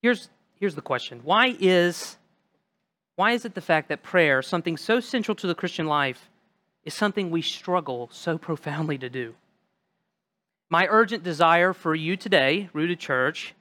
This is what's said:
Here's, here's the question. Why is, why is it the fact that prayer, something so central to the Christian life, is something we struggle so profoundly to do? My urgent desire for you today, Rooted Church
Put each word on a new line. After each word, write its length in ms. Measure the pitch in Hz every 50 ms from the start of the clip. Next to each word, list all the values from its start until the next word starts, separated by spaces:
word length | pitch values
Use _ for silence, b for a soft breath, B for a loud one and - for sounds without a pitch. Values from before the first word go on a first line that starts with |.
Here's, 280 | - 233 247 208 - - _ _ _ _ _
here's 180 | _ 196 202 160
the 80 | 147
question. 380 | - - 135 123 - - 127 120
Why 340 | 117 143 180 214 240 262 240 -
is, 580 | - 185 185 175 175 175 170 - - - - _ _ _ _ _ _ _ _ _ _ _ _ _ _ _ _ _ _ _ _
why 180 | - 185 214 240
is 120 | 240 -
it 80 | 233 190
the 80 | -
fact 280 | 160 - 170 156 151 _
that 120 | 156 143
prayer, 400 | _ - - 180 170 151 139 131
something 340 | 131 - - 175 165 175 165
so 240 | 151 - - 220 247
central 360 | 240 - - 254 214 - 214
to 100 | - -
the 80 | 185 170
Christian 320 | - - 180 - - 160
life, 460 | 156 151 147 143 135 123 - - _ _ _ _ _ _ _ _ _ _ _ _
is 120 | 160 -
something 340 | - 214 208 196 214 196 175
we 140 | 165 170 160
struggle 680 | - - - - - 180 180 160 143 127 120 120 117
so 280 | - - - - 165 -
profoundly 580 | - - 165 147 - 151 - 156 160 147 147 135
to 120 | 131 123
do? 260 | 123 127 123 113 113 _ _ _ _ _ _ _ _ _ _ _ _ _ _ _ _ _ _ _ _ _ _ _ _ _ _ _
My 140 | 165 165 185 165
urgent 360 | 208 220 233 202 226 214 165
desire 500 | 180 165 147 170 165 165 170 175 185 185
for 220 | - - 165 156
you 200 | 160 160 160 185
today, 540 | 190 - 208 185 165 135 135 147 190 202 175 _
Rooted 260 | 151 156 175 175 170
Church 560 | - - 143 127 127 139 165 - - - - _